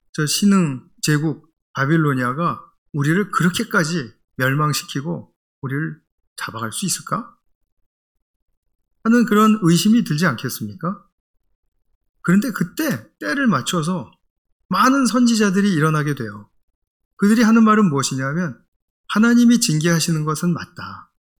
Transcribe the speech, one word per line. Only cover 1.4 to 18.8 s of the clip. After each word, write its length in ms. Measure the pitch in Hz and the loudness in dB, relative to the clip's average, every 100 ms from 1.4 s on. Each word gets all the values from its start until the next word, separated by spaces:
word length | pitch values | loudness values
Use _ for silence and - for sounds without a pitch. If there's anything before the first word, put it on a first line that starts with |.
| _ _ _ | _ _ _
바빌로니아가 880 | - 139 165 147 131 123 139 170 110 - _ _ | -4 0 2 2 0 -2 -4 -4 -6 -14 _ _
우리를 380 | 147 143 175 202 | -4 0 0 -2
그렇게까지 840 | - 180 180 - 202 156 175 117 - _ - | 0 0 0 -2 -2 -2 -4 -8 -14 _ -4
멸망시키고 960 | 131 143 151 139 - 139 160 156 - _ _ _ | -2 0 -2 -4 -6 -8 -8 -10 -14 _ _ _
우리를 400 | 135 139 160 156 _ _ _ - | -8 -6 -8 -10 _ _ _ -14
잡아갈 340 | - 110 113 | -12 -10 -8
수 140 | - 175 | -6 -6
있을까? 500 | - - - - _ _ _ _ _ _ _ _ _ _ _ _ _ _ _ _ _ | -6 -6 -8 -8 _ _ _ _ _ _ _ _ _ _ _ _ _ _ _ _ _
하는 220 | 226 240 226 | 0 2 4
그런 340 | 208 220 214 | 4 4 4
의심이 420 | 165 170 208 240 | 4 4 4 2
들지 220 | 185 151 175 | 2 0 0
않겠습니까? 760 | 113 127 - 104 - 170 214 _ _ _ _ _ _ _ _ _ _ _ _ | -2 -6 -8 -10 -8 -10 -10 _ _ _ _ _ _ _ _ _ _ _ _
그런데 300 | - 196 254 | 0 2 0
그때 600 | - - - 311 120 - _ | -4 -6 -4 -4 -4 -8 _
때를 280 | 302 285 254 | -6 -2 0
맞춰서 640 | 135 - 175 151 180 107 _ _ _ _ _ - | 0 -2 -4 -4 -6 -10 _ _ _ _ _ -6
많은 380 | 185 247 277 233 | 0 2 2 2
선지자들이 680 | 247 240 220 208 190 202 | 2 2 2 2 2 0
일어나게 420 | 160 156 151 147 143 | 2 0 0 -2 -6
돼요. 340 | 110 104 104 _ _ _ _ _ _ - | -8 -12 -20 _ _ _ _ _ _ -2
그들이 260 | 202 226 | 2 4
하는 200 | 220 226 | 4 4
말은 220 | 220 214 196 | 4 4 2
무엇이냐면, 680 | 139 131 131 135 165 170 - _ _ | 0 -4 -4 -6 -4 -6 -10 _ _